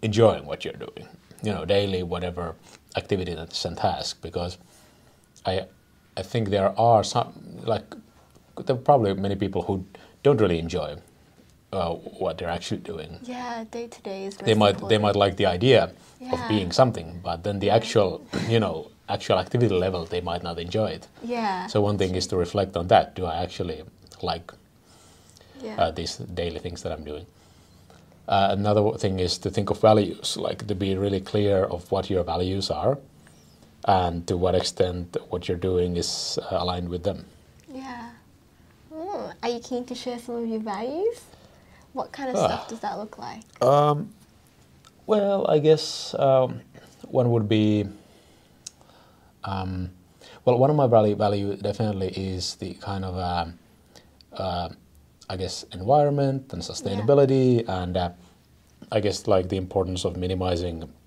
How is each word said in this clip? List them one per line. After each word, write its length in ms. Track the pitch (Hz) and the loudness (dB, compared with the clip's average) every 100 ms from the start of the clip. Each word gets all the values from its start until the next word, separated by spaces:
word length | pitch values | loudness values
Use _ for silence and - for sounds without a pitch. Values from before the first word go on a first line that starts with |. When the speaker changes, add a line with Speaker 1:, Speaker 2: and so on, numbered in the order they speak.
Speaker 1:
enjoying 440 | 113 104 110 90 - | 0 6 6 4 -4
what 180 | 71 | -8
you're 100 | - | -8
doing, 340 | - - - - - _ - | -10 -12 -14 -18 -20 _ -8
you 100 | 107 | -4
know, 120 | 95 | -4
daily, 380 | 80 101 101 92 | 2 2 2 -2
whatever 520 | 90 90 90 87 85 - - - _ - | -4 -4 -6 -6 -8 -10 -18 -20 _ -10
activity 380 | - 101 90 | -2 -2 -2
that's 300 | 85 82 - | -8 -8 -8
and 120 | 92 80 | -6 -2
task, 440 | 98 76 - - | -2 -2 -6 -8
because 360 | - 87 87 - - - - _ _ _ _ - | -8 -6 -6 -8 -18 -20 -20 _ _ _ _ -10
I, 220 | - 95 92 _ _ _ _ - | -4 -4 -4 _ _ _ _ -12
I 60 | |
think 280 | 95 120 107 | -4 -2 0
there 280 | 98 98 - | 2 2 4
are 240 | 113 113 | 6 6
some, 280 | 98 123 - - - - | 4 -2 -2 -6 -18 -12
like, 300 | - 107 - - - _ _ - _ - | -4 -4 -4 -18 -20 _ _ -20 _ -16
there 120 | - 131 | -4 -2
are 20 | |
probably 360 | 127 143 104 | 4 4 6
many 200 | 95 98 98 | 0 -2 -2
people 260 | 101 95 | -2 -2
who 220 | - 98 90 - - _ | -2 -4 -4 -18 -20 _
don't 180 | 139 139 | 4 4
really 180 | 104 82 | 4 2
enjoy, 380 | 82 87 76 73 - _ _ _ _ _ _ | -2 -4 -6 -8 -16 _ _ _ _ _ _
uh, 220 | 95 85 | -4 -4
what 440 | 82 - - 92 82 | -4 -10 -6 -4 -4
they're 100 | 85 | -6
actually 320 | 87 - 101 | -6 -6 -8
doing. 380 | - 80 78 85 | -8 -10 -10 -14
Speaker 2:
Yeah, 420 | 247 247 247 233 226 | -12 -12 -10 -10 -10
day 180 | 233 233 | -12 -12
to 140 | - | -12
day 220 | - 190 190 | -12 -10 -10
is 100 | 202 | -6
Speaker 1:
They 180 | - | 0
Speaker 2:
most 40 | 110 | 4
Speaker 1:
might, 300 | 107 98 - | 4 2 0
they 60 | 110 | 2
Speaker 2:
important. 60 | |
Speaker 1:
might 140 | 104 101 | 2 4
like 200 | 101 87 | 2 4
the 100 | 98 | 0
idea 380 | 87 117 117 | 2 6 6
of 80 | 87 - - - | 4 -4 -20 -20
Speaker 2:
Yeah. 280 | - - - | -8 -6 0
Speaker 1:
being 240 | 107 90 | 0 0
something, 480 | - 127 - 82 87 | 4 4 4 -10 -12
but 200 | 87 85 | -8 -4
then 140 | 95 101 | -4 0
the 100 | 98 | 4
actual, 520 | 117 117 113 98 - - | 4 4 4 4 0 -8
<clears throat> 140 | - 107 | -6 0
you 120 | 113 | 2
know, 300 | 98 80 - - - | 2 -4 -10 -18 -8
actual 300 | 104 - 95 | -6 0 0
activity 360 | 92 123 120 | 2 2 4
level, 300 | 92 92 92 | 4 2 -2
they 160 | 82 90 | -4 -4
might 220 | 90 87 | -4 -6
not 160 | 85 85 | -6 -8
enjoy 280 | 85 110 107 | -4 -2 -2
it. 180 | 80 - - | -4 -14 -16
Speaker 2:
Yeah. 440 | 233 240 220 185 180 | -8 -4 -4 -4 -2
Speaker 1:
So 140 | - | 0
one 180 | 101 104 | 0 0
thing 160 | 95 | 0
is 120 | 92 90 | -2 -2
to 80 | 95 | -2
reflect 400 | 87 101 95 - | -2 0 -2 -2
on 120 | 87 | 4
that. 260 | 104 78 | 4 4
Do 100 | - 90 | -4 -6
I 100 | 80 | -4
actually 400 | 85 - 90 80 - _ - - | -6 -6 -8 -8 -12 _ -20 -10
like, 300 | 87 80 - - _ _ _ - - - _ - - 262 | -6 -6 -8 -20 _ _ _ -20 -20 -20 _ -20 -20 -16
Speaker 2:
Yeah. 140 | 247 208 | -12 -2
Speaker 1:
uh, 120 | 85 | -2
these 260 | 80 85 - | -2 -8 -8
daily 420 | - 87 87 82 | -10 -6 -6 -6
things 240 | 90 87 | -10 -10
that 100 | - | -8
I'm 120 | 78 | -8
doing? 220 | 76 76 95 _ _ - _ - - - - - - | -10 -12 -14 _ _ -20 _ -20 -20 -20 -20 -20 0
Uh, 220 | 98 98 | 2 4
another 300 | 98 101 104 | 2 4 4
w-, 180 | 104 113 | 4 2
thing 220 | 101 92 | -2 0
is 180 | 90 - | -2 -2
to 120 | 101 | -2
think 200 | 92 98 | -2 -2
of 100 | 87 | 4
values, 560 | 110 107 98 82 - - | 8 8 4 -2 -6 -4
like, 300 | - - 107 | -4 -6 -6
to 80 | |
be 200 | 98 98 95 | -2 0 0
really 240 | 101 98 | 0 0
clear 440 | 95 107 101 98 | -2 0 4 4
of 260 | 95 85 - | 2 -2 -2
what 200 | 95 92 | -4 0
your 120 | 95 | 0
values 480 | 85 90 92 95 98 | 0 0 0 0 -2
are 280 | 87 98 139 - - - - - _ - - - | 0 0 0 -4 -20 -20 -20 -20 _ -20 -12 2
and 400 | 98 87 85 85 | 2 4 -2 -2
to 100 | 90 | 0
what 180 | 90 | 2
extent 600 | 90 85 - 92 90 87 - - | 2 0 -2 -2 -2 -8 -10 -6
what 180 | 90 90 | -8 -4
you're 80 | 87 | -4
doing 400 | 92 90 90 87 | 0 0 0 0
is, 420 | 82 - - - - | -4 -4 -6 -6 -4
uh, 60 | 87 | -4
aligned 300 | 87 87 87 | -2 -4 -4
with 140 | 87 | -4
them. 200 | 101 92 - - _ - - | -4 -6 -10 -20 _ -20 -18
Speaker 2:
Yeah. 380 | 262 269 240 226 233 _ _ _ _ _ _ - | -14 -12 -14 -14 -18 _ _ _ _ _ _ -18
Hmm. 380 | 311 349 403 180 170 | -12 -8 -8 -8 -8
Are 60 | 233 | -6
you 120 | 240 | -6
keen 260 | 233 247 247 | -4 -6 -6
to 80 | |
share 240 | 247 254 240 | -8 -8 -10
some 160 | 233 233 | -8 -6
of 100 | 233 | -4
your 140 | 220 | -4
values? 600 | 220 196 233 302 427 480 - - - - - - - | -4 -6 -6 -2 -2 -2 -14 -20 -20 -20 -20 -20 -14
What 180 | - - | -10 -10
kind 160 | - 277 | -8 -4
of 80 | 247 | 0
Speaker 1:
Ah. 100 | 170 | 0
Speaker 2:
stuff 220 | 185 - | 0 -6
does 120 | 226 | -10
that 180 | 208 185 | -8 -8
look 180 | 220 - | -10 -12
like? 280 | 120 113 - - | -14 -14 -18 2
Speaker 1:
Um, 460 | 123 143 147 147 214 - - _ _ _ _ - - _ - | 6 6 6 2 -4 -14 -20 _ _ _ _ -20 -20 _ 0
well, 400 | 214 202 196 - | 2 2 0 2
I 100 | 156 | 4
guess, 560 | 147 156 - - - - | 6 4 2 -8 -8 0
um, 420 | 139 131 127 120 - - - - - | 4 4 4 -2 -14 -20 -20 -20 -4
one 220 | 131 123 | 2 4
would 180 | 117 104 | 4 4
be, 380 | 107 107 107 101 - - - _ _ _ _ - _ - - _ _ _ _ | 4 4 4 0 -6 -20 -20 _ _ _ _ -20 _ -20 -20 _ _ _ _
um, 440 | - 95 95 92 90 - _ _ - - | -8 -6 -4 -6 -8 -10 _ _ -20 -4
well, 140 | - 123 | 2 4
one 100 | 135 | 6
of 80 | 151 | 6
my 100 | 135 | 6
value, 300 | 113 107 101 | 6 6 4
value 400 | 104 101 101 98 | 2 0 -2 -4
definitely 520 | 101 101 110 98 95 | -4 -2 -2 -2 -4
is 480 | 92 95 92 92 - | -4 -6 -4 -6 -8
the 180 | 95 | -10
kind 320 | - - 95 95 | -10 -8 -6 -6
of, 100 | 92 | -4
um, 420 | 90 87 85 85 _ _ _ - - _ _ | -4 -2 -4 -10 _ _ _ -20 -20 _ _
uh, 340 | - 95 90 87 - _ - _ _ - | -8 -4 -4 -6 -10 _ -20 _ _ -12
I 60 | 95 | -8
guess, 280 | 92 - - | -6 -8 -12
environment 800 | 90 95 143 147 143 139 135 - | -8 2 4 4 2 0 -2 -6
and 80 | - | -10
Speaker 2:
Yeah. 60 | - | -10
Speaker 1:
sustainability, 920 | - - 101 107 143 139 135 127 120 113 | -8 -4 -4 4 6 6 6 6 4 2
and, 280 | 92 90 90 | -4 -2 0
uh, 120 | 87 - - _ _ _ _ _ - | -2 -4 -20 _ _ _ _ _ -4
I 100 | 110 | 0
guess, 260 | 101 92 - | 0 -2 4
like, 220 | 98 90 | 4 4
the 80 | 95 | -2
importance 480 | 92 - 92 92 95 | 0 0 0 0 -2
of 100 | 87 | -2
minimizing 720 | 90 92 90 87 87 82 78 71 | -2 0 0 0 -2 -6 -12 -16